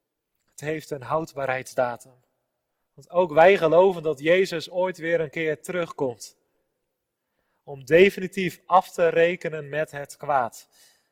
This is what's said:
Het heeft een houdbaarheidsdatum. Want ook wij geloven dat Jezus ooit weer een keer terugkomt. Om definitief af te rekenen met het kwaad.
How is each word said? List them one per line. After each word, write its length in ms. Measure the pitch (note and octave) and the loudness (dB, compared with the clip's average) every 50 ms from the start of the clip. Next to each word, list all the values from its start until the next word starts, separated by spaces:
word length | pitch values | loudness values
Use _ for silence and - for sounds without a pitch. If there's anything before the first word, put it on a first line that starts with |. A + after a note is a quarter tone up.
| _ _ _ _ _ _ _ _ _ _ | _ _ _ _ _ _ _ _ _ _
Het 100 | _ - | _ -14
heeft 300 | C#3+ D3+ D#3+ D#3 - - | -10 -8 -8 -8 -10 -12
een 120 | D3+ C3+ | -14 -12
houdbaarheidsdatum. 1120 | B2 A#2+ D3 D#3+ D#3+ - - C#3 C3+ C3 B2+ C3 B2+ - - - B2 B2 A#2+ - - C3+ B2 _ _ _ _ _ _ _ _ _ _ _ _ _ _ _ _ | -8 -6 -6 -6 -6 -8 -10 -10 -6 -6 -6 -8 -8 -8 -4 -2 -2 -2 -4 -10 -16 _ _ _ _ _ _ _ _ _ _ _ _ _ _ _ _ _ _
Want 160 | - - - | -20 -14 -4
ook 220 | F3 F3 F#3 D#3+ | 0 0 0 2
wij 260 | D3+ D#3 E3 F#3+ G3 E3+ | 6 6 8 8 8 6
geloven 440 | E3 D#3 D#3 F3 F#3+ G3 F3+ E3+ | 2 4 4 6 4 4 2 -2
dat 160 | D3+ D#3 D3 C3+ | -4 -6 -6 -4
Jezus 520 | C#3+ D#3+ F3+ F#3+ G3 F3+ F3 D#3+ - - | 0 0 2 2 2 -2 -4 -10 -10 -8
ooit 280 | F3 F3+ F#3 F#3 F3 - | -6 -6 -6 -6 -6 -8
weer 220 | D#3 E3 E3+ D#3+ | -6 -4 -2 -2
een 100 | D#3+ C#3 | -4 -4
keer 320 | - E3 D#3+ D#3 D3+ - | -8 -6 -6 -6 -6 -8
terugkomt. 720 | - - F3+ F3+ E3 D#3+ - - C#3+ B2+ A#2 - - - _ _ _ _ _ _ _ _ _ _ _ _ _ _ _ _ _ _ _ _ _ _ _ _ _ _ | -8 -10 -8 -8 -8 -8 -8 -6 -6 -6 -8 -10 -18 -20 _ _ _ _ _ _ _ _ _ _ _ _ _ _ _ _ _ _ _ _ _ _ _ _ _ _
Om 220 | _ C#3+ C#3+ C#3 C3+ | _ -20 -20 -14 -4
definitief 760 | A#2+ D#3 F3 G3 G3+ - G3 F#3 F3 - G3 F#3 D#3+ - - _ | 2 6 6 6 6 4 -2 -10 -8 -6 -4 -6 -6 -6 -10 _
af 240 | - F3 F#3+ - - | 2 2 2 2 2
te 180 | - - F3 E3 | -2 -2 0 0
rekenen 600 | D#3+ E3 E3 F3 F3+ - - E3 D#3 D#3 D3 C#3 | 2 2 0 0 0 -4 -8 -10 -10 -10 -12 -10
met 220 | D3 D3+ D#3 - | -8 -8 -8 -8
het 260 | - C#3+ C#3+ - - | -8 -14 -16 -16 -18
kwaad. 520 | - - C#3+ C#3+ C3 A#2+ A2 - - - _ _ _ _ _ _ _ _ _ | -12 -6 -2 -2 -2 -2 -4 -8 -14 -20 _ _ _ _ _ _ _ _ _